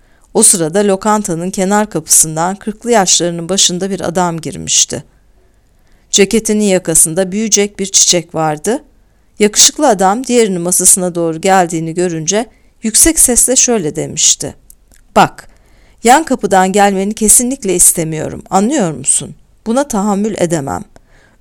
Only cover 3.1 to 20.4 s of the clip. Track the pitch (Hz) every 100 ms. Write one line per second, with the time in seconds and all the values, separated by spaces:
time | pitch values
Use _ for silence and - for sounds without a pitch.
3.1 | - 175 170 170 190 - 180 190 196 -
4.1 | 170 180 165 147 - - - - 147 -
5.1 | _ _ _ _ _ _ _ _ _ _
6.1 | - 196 226 214 214 208 185 180 170 170
7.1 | 160 185 202 220 202 208 - 196 202 -
8.1 | 175 160 160 156 151 196 269 - _ _
9.1 | _ _ - 208 - - - 294 190 190
10.1 | 220 262 240 220 185 170 175 180 - 180
11.1 | 170 165 160 196 190 175 165 165 160 180
12.1 | 160 156 202 262 _ _ _ 220 214 330
13.1 | 320 - 233 - 254 - 233 156 151 143
14.1 | 147 - - 139 - - - _ _ _
15.1 | 214 160 - - - _ _ _ _ 226
16.1 | 277 320 262 196 190 190 202 202 190 196
17.1 | 220 214 - 247 269 202 180 - - 160
18.1 | 156 135 151 - 190 208 302 180 135 139
19.1 | - 143 151 _ _ - 240 294 208 208
20.1 | 196 214 -